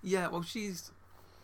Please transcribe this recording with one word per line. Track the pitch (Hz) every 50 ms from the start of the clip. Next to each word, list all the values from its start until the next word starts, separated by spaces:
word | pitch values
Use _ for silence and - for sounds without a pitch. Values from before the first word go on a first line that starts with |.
| -
Yeah, | 180 190 185 175 156
well, | 170 175 165
she's, | - - 226 208 202 180 165 - - - - - - - - - - - -